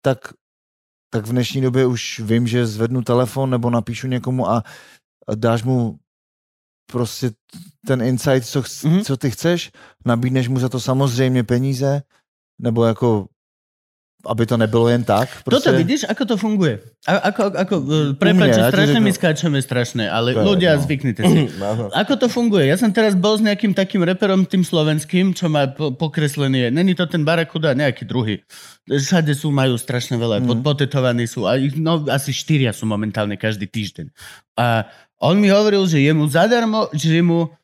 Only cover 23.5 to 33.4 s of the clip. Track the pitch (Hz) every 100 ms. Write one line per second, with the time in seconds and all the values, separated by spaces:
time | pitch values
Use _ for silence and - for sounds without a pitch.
23.5 | 202 214 190 190 202 175 185 208 190 180
24.5 | 190 170 143 156 156 151 180 190 180 175
25.5 | 151 139 131 151 127 160 165 151 147 135
26.5 | 131 120 139 190 180 175 175 151 165 160
27.5 | 170 151 135 147 - - 127 110 98 _
28.5 | - - - - 139 139 180 151 143 156
29.5 | 143 131 120 - 123 - 120 117 104 123
30.5 | 113 135 143 139 139 127 120 117 - 95
31.5 | 131 139 139 160 165 143 135 143 131 -
32.5 | 151 127 104 110 104 107 107 104 101